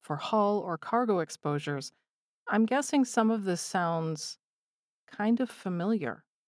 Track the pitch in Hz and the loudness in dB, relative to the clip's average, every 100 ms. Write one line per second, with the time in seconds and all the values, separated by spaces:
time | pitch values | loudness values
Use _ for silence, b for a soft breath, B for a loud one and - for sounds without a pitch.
0 | - 147 - 220 202 208 185 160 - 233 | -8 -6 0 2 4 2 -2 -6 -2 0
1 | 240 190 156 - 151 147 147 143 - - | 2 0 0 -4 -2 -2 -2 -6 -6 -16
2 | _ _ _ _ - 208 226 262 277 285 | _ _ _ _ -2 2 4 2 2 2
3 | 254 - 220 226 190 175 - 190 170 165 | 2 2 2 2 0 -2 -2 -2 0 0
4 | 160 156 - - _ _ _ _ _ _ | -2 -4 -8 -14 _ _ _ _ _ _
5 | _ - 214 233 254 - 190 175 180 220 | _ -2 2 2 0 -4 -4 -2 0 0
6 | 135 - _ _ | -2 -6 _ _